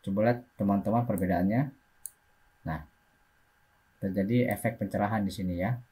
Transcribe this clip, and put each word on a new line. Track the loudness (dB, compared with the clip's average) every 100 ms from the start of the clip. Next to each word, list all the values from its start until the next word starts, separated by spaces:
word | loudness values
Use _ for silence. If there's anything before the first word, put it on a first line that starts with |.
Coba | -2 2 2
lihat | 0 -6 -4
teman-teman | 0 2 2 0 0
perbedaannya. | 0 0 2 2 2 -2 -6 _ _ -18 _ _ _ _ _ -8
Nah, | -8 -10 _ _ _ _ _ _ _ _ _ _ _
terjadi | -4 0 2 2 2
efek | 0 -2 -4
pencerahan | -4 -2 0 0
di | -2
sini | -4 -4 -2
ya. | -2 -2 -8